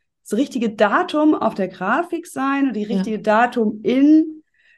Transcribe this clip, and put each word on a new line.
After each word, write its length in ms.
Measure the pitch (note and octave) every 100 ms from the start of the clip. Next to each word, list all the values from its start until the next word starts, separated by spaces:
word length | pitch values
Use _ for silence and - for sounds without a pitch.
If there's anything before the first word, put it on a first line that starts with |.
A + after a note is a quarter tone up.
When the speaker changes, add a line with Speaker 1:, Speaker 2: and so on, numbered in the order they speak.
| _ _ -
Speaker 1:
das 80 | G#3
richtige 340 | C#4 B3 A3+
Datum 640 | A3 G#3 C4 F4+ D4+ D#4
auf 200 | - A3
der 140 | - F#3
Grafik 580 | - F#3 C4 F4 E4+ -
sein 420 | C4 C4+ C#4 C#4
und 60 |
die 80 | G#3+
Speaker 2:
Ja. 140 | G#3 G3
Speaker 1:
richtige 240 | G3 G#3+
Datum 600 | G#3+ G#3+ A#3+ B3 G#3+ -
in, 580 | - B3+ C#4+ D#4 D#4+ - _ _ _